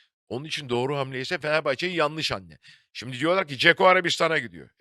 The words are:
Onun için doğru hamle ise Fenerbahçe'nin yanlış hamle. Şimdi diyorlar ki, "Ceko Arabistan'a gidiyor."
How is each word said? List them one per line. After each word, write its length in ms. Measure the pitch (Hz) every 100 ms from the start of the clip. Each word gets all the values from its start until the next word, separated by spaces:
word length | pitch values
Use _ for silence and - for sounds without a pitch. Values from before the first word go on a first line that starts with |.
| _ _ -
Onun 160 | -
için 240 | 151 151 139
doğru 280 | 120 131 143
hamle 240 | 135 131
ise 180 | 131 175
Fenerbahçe'nin 540 | 151 156 147 131 175
yanlış 360 | 170 147 160 -
hamle. 280 | 110 87 76 - - _
Şimdi 260 | - 123 127
diyorlar 280 | 156 190 156
ki, 100 | 127
"Ceko 280 | 160 165 190
Arabistan'a 520 | 185 170 - 165 156
gidiyor." 300 | 117 85 64 -